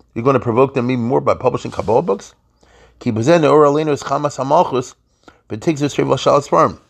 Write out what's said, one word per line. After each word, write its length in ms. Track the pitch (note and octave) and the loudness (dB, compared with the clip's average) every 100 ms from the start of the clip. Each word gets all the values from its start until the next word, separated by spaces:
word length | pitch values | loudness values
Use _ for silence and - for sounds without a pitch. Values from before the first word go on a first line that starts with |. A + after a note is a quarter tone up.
| _ | _
You're 100 | - | -4
gonna 160 | A#2+ C3 | 0 0
provoke 340 | A#2+ A2+ C3+ | 0 2 2
them 160 | C3+ A#2+ | 0 -2
even 140 | B2+ | -2
more 160 | A#2 C#3 | -2 -2
by 140 | C3 | 0
publishing 380 | F2 B2+ C3 B2 | 0 -2 -2 -6
Kabbalah 300 | - - A#2 | -8 0 0
books? 320 | E3+ A3+ - _ _ _ _ _ _ _ | 0 -6 -8 _ _ _ _ _ _ _
Ki 100 | B2 | -6
b'zeh 300 | A2 A#2 E3+ | -2 2 2
ne'or 240 | C#3+ D3 | 4 4
aleinu 280 | D3 D3 D#3 | 4 2 -2
es 100 | C#3+ | -4
chamas 340 | - C#3 D3 - | -4 -4 -4 -6
hamalchus, 560 | C3 D#3 E3+ C3 B2+ - _ _ - _ _ | 0 2 2 -2 -6 -12 _ _ -20 _ _
v'tigzeh 420 | A2 F3 D3 C#3+ | -6 -4 -2 -2
sreif 180 | - C#3 | -2 -2
l'shal 320 | C3 - C#3 - | 0 2 2 2
sfarim. 320 | E3+ C#3 E2 _ | 2 0 -2 _